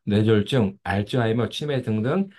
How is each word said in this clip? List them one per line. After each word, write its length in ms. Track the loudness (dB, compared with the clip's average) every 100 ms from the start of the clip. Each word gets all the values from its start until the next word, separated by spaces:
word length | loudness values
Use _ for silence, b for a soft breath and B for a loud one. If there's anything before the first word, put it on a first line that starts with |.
뇌졸중, 760 | 0 2 4 2 2 0 0 -2
알츠하이머, 640 | -4 -4 -2 0 0 0 -2
치매 340 | -4 -4 -4
등등 460 | -2 -2 0 -2 -2